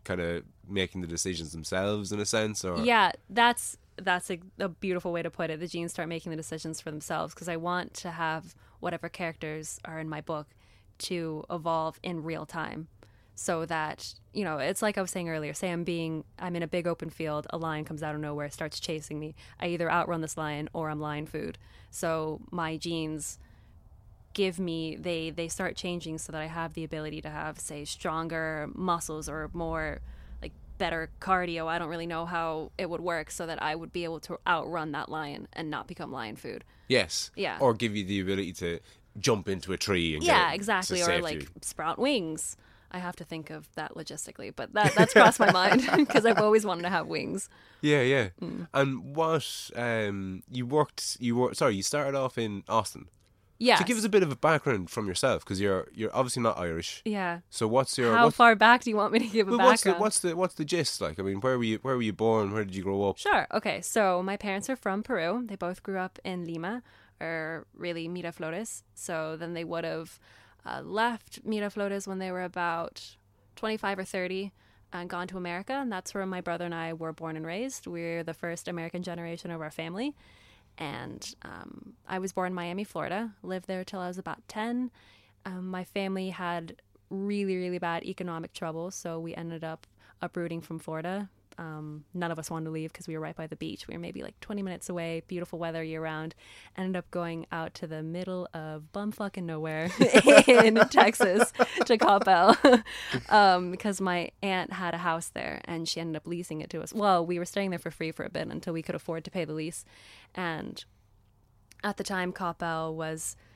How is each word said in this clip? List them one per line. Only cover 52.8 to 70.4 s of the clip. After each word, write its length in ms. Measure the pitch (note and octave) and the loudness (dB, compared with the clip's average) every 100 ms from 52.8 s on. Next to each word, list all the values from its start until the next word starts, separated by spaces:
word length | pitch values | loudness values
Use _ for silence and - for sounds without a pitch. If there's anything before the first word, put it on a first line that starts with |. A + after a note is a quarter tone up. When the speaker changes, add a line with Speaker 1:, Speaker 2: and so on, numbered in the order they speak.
| G#2+ - - _ _ _ _ - | 0 -6 -18 _ _ _ _ 0
Speaker 2:
Yes. 180 | A#3+ G3+ | 4 6
Speaker 1:
So 60 | |
give 120 | F#3 A3+ | 6 2
us 60 | |
a 40 | G#3+ | 4
bit 140 | G3+ | 6
of 80 | E3 | 4
a 40 | C3 | 2
background 540 | D#3 D#3 C#3+ G#2+ E2+ | 4 4 2 0 -2
from 160 | - G2+ | -4 -2
yourself, 380 | F2+ C3+ F2+ | 0 2 2
'cause 160 | - F#2+ | -2 0
you're, 260 | G2+ F#2+ - | 2 0 -2
you're 220 | - G#2+ A#2+ | -6 -2 0
obviously 260 | B2+ B2 | 0 2
not 160 | A2+ - | 0 2
Irish. 440 | F2 E2 - - | -2 -4 -6 -6
Speaker 2:
Yeah. 360 | A3 G#3 F3+ E3+ - | -4 -2 -4 -6 -8
Speaker 1:
So 180 | - A2 | -2 2
what's 280 | A#2 C3 - | 2 2 2
your, 160 | A#2+ | 4
Speaker 2:
How 100 | A3+ | 8
Speaker 1:
what's, 120 | A#3 - | 6 8
Speaker 2:
far 200 | A#3 G#3 | 8 10
back 260 | A3 B3 | 8 8
do 80 | A#3+ | 4
you 60 | G#3+ | 0
want 160 | G#3 | 4
me 80 | A#3 | 2
to 60 | A3+ | 2
give 180 | G#3+ G3 | 2 4
a 20 | |
Speaker 1:
well, 80 | A#3 | 8
what's 220 | F#3+ A3 | 10 10
the, 80 | G3 | 6
Speaker 2:
background? 100 | F3 | 4
Speaker 1:
what's 200 | G#3+ - | 4 2
the, 140 | F3 E3+ | 0 0
what's 180 | F#3 | 0
the 100 | - | 0
gist 360 | D3 F3 C#3+ - | 0 2 0 0
like? 200 | E2 D#2+ | -4 0
I 20 | |
mean, 180 | F#2+ G2 | -2 2
where 180 | C3 B2+ | 2 4
were 60 | |
you, 140 | A2+ G#2+ | 2 0
where 120 | C3 B2+ | 0 0
were 60 | |
you 100 | A2 | 0
born? 400 | F2+ A2+ A2 G2 | 2 4 6 4
Where 120 | A2 | 0
did 100 | G2 | -2
you 80 | F#2+ | -2
grow 260 | F#2 G2 G2+ | 0 2 2
up? 100 | - | 2
Speaker 2:
Sure. 280 | G4+ G4 - | 2 2 2
Okay. 280 | G#3+ G#3+ B2 | -2 -2 -4
So 400 | - A3+ G3 F3+ | -2 2 4 2
my 140 | F#3+ G3+ | -2 -4
parents 320 | G#3 G3 G3+ | -4 -4 -4
are 60 | C4 | -4
from 260 | G#3 F#3+ | -2 -4
Peru. 400 | G#3+ A3 E3 A3+ A#3 | -2 -2 0 -2 -4
They 100 | G3 | -6
both 260 | F3 F#3 | -6 -6
grew 160 | - F#3+ | -6 -4
up 200 | F#3 - | -6 -8
in 200 | F#3+ F3+ | -8 -6
Lima, 380 | E3+ E3 F3 B3 - - - - | -6 -6 -6 -8 -10 -20 -20 -10
or 460 | D#3+ E3 D#3 D#3+ - | -6 -6 -6 -8 -12
really 340 | - F3 E3 E3 | -8 -6 -4 -6
Miraflores. 760 | F3+ E3+ E3+ D#3+ E3+ A#3 - _ | -6 -8 -6 -6 -6 -8 -12 _
So 420 | - - E3 D#3 D#3+ | -14 -6 -4 -4 -6
then 180 | E3+ | -6
they 100 | E3+ | -6
would 200 | E3 E3 | -6 -6
have, 340 | E3 D#3+ D#3+ - - - | -4 -6 -8 -16 -20 -20